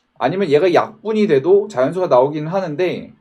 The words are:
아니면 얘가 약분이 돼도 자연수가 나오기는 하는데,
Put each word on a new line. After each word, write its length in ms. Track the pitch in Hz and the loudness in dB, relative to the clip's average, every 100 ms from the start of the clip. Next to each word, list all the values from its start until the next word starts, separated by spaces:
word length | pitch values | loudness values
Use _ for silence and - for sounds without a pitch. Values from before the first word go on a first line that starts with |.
| _ - | _ -6
아니면 300 | 127 185 185 | -4 -2 0
얘가 220 | 147 185 | 2 4
약분이 540 | 143 104 - 208 214 208 | 2 0 -6 -4 0 2
돼도 400 | 139 156 202 214 | 2 4 2 2
자연수가 400 | - 135 180 175 | -2 -2 -2 2
나오기는 400 | 127 139 151 156 | 2 2 -2 -6
하는데, 680 | 196 175 143 180 107 - _ | -6 -4 -4 -4 -6 -12 _